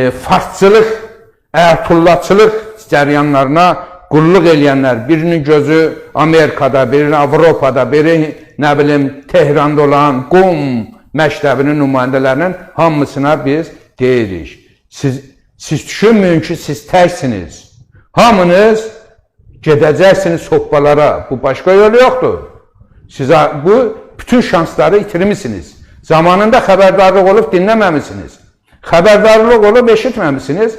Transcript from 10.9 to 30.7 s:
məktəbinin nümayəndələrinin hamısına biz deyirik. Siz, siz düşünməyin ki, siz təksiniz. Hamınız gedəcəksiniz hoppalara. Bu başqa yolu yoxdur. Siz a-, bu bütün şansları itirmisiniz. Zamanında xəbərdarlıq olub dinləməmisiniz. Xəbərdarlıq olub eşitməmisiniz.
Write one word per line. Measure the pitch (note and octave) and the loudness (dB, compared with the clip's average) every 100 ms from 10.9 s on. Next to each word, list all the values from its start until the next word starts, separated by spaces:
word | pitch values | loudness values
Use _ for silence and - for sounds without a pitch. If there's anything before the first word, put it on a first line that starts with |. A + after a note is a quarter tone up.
| - _ C#3+ | -16 _ -4
məktəbinin | D3+ - C#3+ B2+ C#3+ D3+ | -4 -2 -4 -2 -2 -2
nümayəndələrinin | C#3 C3 B2+ C3+ C3+ C3 F3+ F3+ - | -2 -2 -2 -2 -2 -2 -4 -8 -10
hamısına | - E3 D3 C#3 C#3 C#3+ D3+ C#3 | -2 -2 0 -4 -4 -2 -2 -2
biz | D3+ D#3+ - _ - | -4 -6 -14 _ -4
deyirik. | B2+ B2 G#2+ F2 D2+ - _ _ _ | -2 0 -2 -8 -14 -20 _ _ _
Siz, | - C#3 C3 - _ _ _ | -8 -6 -6 -12 _ _ _
siz | - D#3 - | -10 -8 -8
düşünməyin | - G#3 A3 F#3 D#3+ | -2 2 2 2 0
ki, | - D#3+ | -2 -8
siz | - C#3+ - | -10 -12 -4
təksiniz. | F#3 F3 - C3 G2+ D#2+ - _ _ _ _ _ | 0 0 -2 -6 -6 -10 -18 _ _ _ _ _
Hamınız | E3+ A#3 G3+ F3 F3+ A3 A3 - - _ _ _ _ _ - | 0 2 2 2 2 2 0 -6 -16 _ _ _ _ _ -8
gedəcəksiniz | D#3+ D3 D#3 C#3+ F#3+ F#3 F3 E3 - | -2 0 0 2 2 2 -2 -6 -4
hoppalara. | D#3 - D3 D3 D3+ C#3+ G#2 - | -4 -2 0 2 2 0 -2 -6
Bu | B2 | -6
başqa | C3+ B2+ F#3 | -6 -4 2
yolu | G3 G#3+ A#3+ | 4 4 4
yoxdur. | B3+ - C3+ F2 - - _ _ _ _ _ | 2 2 -4 -6 -10 -20 _ _ _ _ _
Siz | - C3+ | -6 0
a-, | D#3+ D3 D3+ | 2 0 -2
bu | E3 A#3 A3+ - - - | 0 2 0 -6 -18 -20
bütün | - B3 | -2 -2
şansları | A#3 F3+ D#3+ - D#3+ G#3 | 0 -2 -2 -2 0 0
itirmisiniz. | G3+ E3+ G3 G3 A#2+ G2 - - - - | -2 -4 -4 -4 -8 -10 -14 -20 -20 -16
Zamanında | - D#3 F3 F#3 A3 B3 | -2 0 2 2 2 2
xəbərdarlıq | - F#3 F#3+ G3 F#3 G3 F#3+ | 2 4 4 4 2 4 2
olub | G#3+ A3 | 2 0
dinləməmisiniz. | F3+ G3 A3+ F#3+ D3 - G2+ D#2 - _ _ _ _ | -2 0 0 0 -2 -6 -14 -18 -20 _ _ _ _
Xəbərdarlıq | - E3 G3+ G#3 A3 A3 A3+ A#3 G#3 | -2 2 4 4 4 4 4 4 4
olub | A#3+ A#3 | 4 4
eşitməmisiniz. | A3 B3+ A3+ D#3+ C3+ - E3 A3+ | 2 0 -4 -4 -4 -6 -4 -4